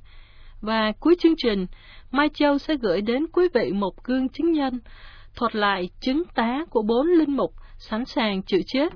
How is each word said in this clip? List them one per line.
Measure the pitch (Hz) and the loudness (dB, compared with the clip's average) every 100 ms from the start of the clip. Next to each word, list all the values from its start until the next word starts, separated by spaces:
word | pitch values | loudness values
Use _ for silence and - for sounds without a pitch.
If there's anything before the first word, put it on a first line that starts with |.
| - - - - - - | -12 -20 -20 -20 -20 -10
Và | 214 220 214 214 | -4 0 0 2
cuối | 302 349 | 2 6
chương | 330 311 | 4 4
trình, | 240 196 180 - - - - | 0 0 -4 -10 -20 -20 -4
Mai | 269 302 | 0 0
Châu | - 294 285 | 2 2 2
sẽ | - 294 | 0 -2
gửi | 220 175 | 0 0
đến | 208 254 330 | 0 -2 0
quý | 349 359 | 2 2
vị | 233 143 | 2 0
một | 196 190 - | -2 -2 -4
gương | - 254 254 | -2 -2 -2
chứng | - 330 | -2 0
nhân, | 311 269 240 - - - - - - | 0 0 -4 -10 -20 -20 -20 -16 -4
thuật | 233 214 | -4 0
lại | 202 190 180 - | 0 0 -4 -4
chứng | 254 285 349 | -2 -2 -2
tá | - 226 262 339 | -2 -2 -2 -4
của | 240 | -2
bốn | 208 233 320 | 0 2 4
linh | 339 285 269 | 4 4 0
mục | 180 - - - | -2 -6 -20 -18
sẵn | - 220 | -8 -6
sàng | 254 294 220 190 | -4 -2 -2 -2
chịu | - 185 - | 0 0 0
chết | 254 330 | -2 -2